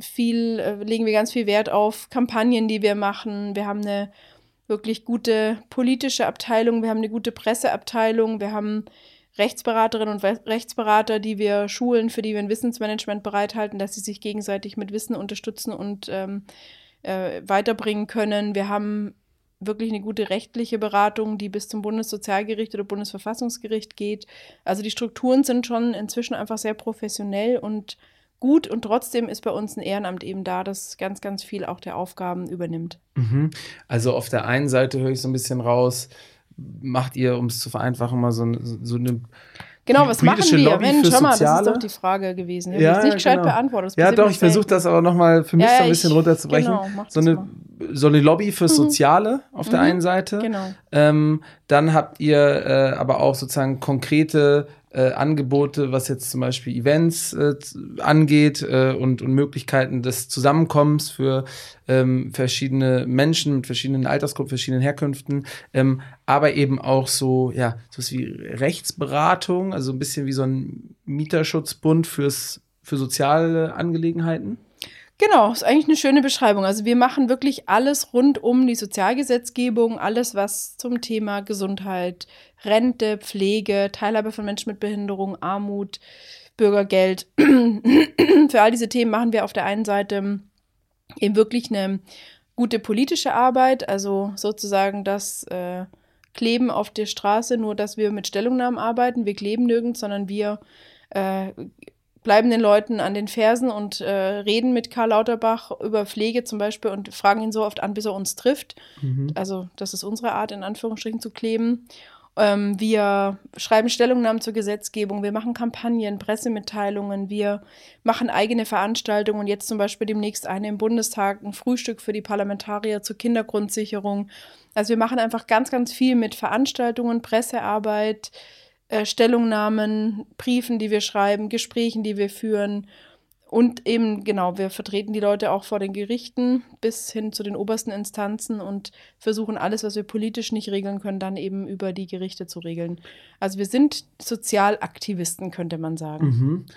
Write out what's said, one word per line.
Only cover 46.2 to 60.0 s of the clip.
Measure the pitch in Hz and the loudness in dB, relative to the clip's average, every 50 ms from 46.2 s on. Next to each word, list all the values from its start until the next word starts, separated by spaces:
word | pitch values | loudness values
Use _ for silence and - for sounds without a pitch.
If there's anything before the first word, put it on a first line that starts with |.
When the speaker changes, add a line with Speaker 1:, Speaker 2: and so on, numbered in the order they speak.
| 165 165 160 160 - 143 147 151 151 - | 6 6 4 4 2 2 2 2 4 2
Speaker 1:
genau, | - 202 190 196 202 | 0 0 -2 -6 -8
mach | 202 214 - | -10 -10 -2
Speaker 2:
So | - 156 | 0 4
Speaker 1:
das | 160 | 4
Speaker 2:
eine, | 165 165 | 4 4
Speaker 1:
mal. | 165 190 196 - - - - - - 165 160 - | 2 0 -10 -14 -18 -20 -20 -14 -12 -10 -8 -2
Speaker 2:
so | 139 139 | 4 4
eine | 151 147 151 | 6 6 8
Lobby | 143 156 165 175 208 202 | 8 6 6 6 2 -2
für | 202 - 180 | 0 2 4
Speaker 1:
Mhm. | 156 | 4
Speaker 2:
Soziale | 160 147 151 151 - - 147 139 160 185 214 214 254 277 - _ | 6 6 6 4 4 4 6 6 6 6 4 2 -2 -2 -4 _
auf | - - 156 220 | -10 -8 -2 0
der | 233 - | 2 4
Speaker 1:
Mhm. | 269 | 4
Speaker 2:
einen | 302 - 180 | 4 2 2
Seite. | 165 180 180 190 190 - 208 202 | 0 2 0 0 -2 -2 -4 -4
Speaker 1:
Genau. | 220 226 220 196 190 185 190 - _ _ | -2 -4 -4 -4 -6 -8 -10 -14 _ _
Speaker 2:
Ähm, | - 147 151 151 151 151 151 151 156 151 - - - _ _ | 2 4 6 6 6 4 4 4 2 0 -4 -10 -20 _ _
dann | - 147 143 151 160 156 | 4 4 4 6 6 4
habt | 156 - - - - | 4 2 0 -6 -2
ihr, | 151 151 151 147 147 143 143 139 - | 2 4 6 6 6 6 4 2 2
äh, | - 135 135 135 131 131 | 2 4 4 4 2 2
aber | - - 127 131 - | 0 0 0 2 4
auch | 139 139 135 | 4 2 2
sozusagen | 131 135 127 - 147 135 135 135 135 | 0 -4 -4 -2 -2 0 0 -2 -2
konkrete, | - - 139 127 - - 151 151 156 156 - 156 147 143 143 147 147 147 - _ _ _ | -2 -2 -2 -2 0 2 2 2 4 4 4 4 6 6 4 4 2 -2 -12 _ _ _
äh, | - 131 131 127 | -2 0 2 2
Angebote, | 127 - 139 151 156 147 139 127 139 143 143 139 143 147 143 131 | 2 0 0 0 0 0 0 2 2 2 2 2 0 -2 -2 0
was | 127 135 131 | 0 -2 -2
jetzt | - 135 - - - | -2 -6 -6 -6 -6
zum | - 127 | -4 -2
Beispiel | 123 127 127 127 - 127 123 | -2 -2 -2 -4 -6 -6 -6
Events, | 123 117 139 147 160 165 170 165 - - - - | 0 2 4 4 6 4 2 2 0 -6 -6 -2
äh, | - 143 147 143 143 | 0 0 0 0 -2
z-, | - - - - - - - - | -8 -14 -14 -14 -14 -12 -10 -2
angeht, | - - 151 156 156 139 151 147 147 151 143 - | 2 4 6 6 6 6 6 6 6 4 4 0
äh, | 156 - 131 131 131 131 131 | -4 0 2 4 4 4 2
und, | - 131 131 127 120 | 0 0 0 0 0
und | 127 131 131 | 0 0 2
Möglichkeiten | 139 143 143 139 135 131 - - 135 131 127 135 127 | 2 2 0 -2 -8 -6 0 2 2 2 2 -2 -2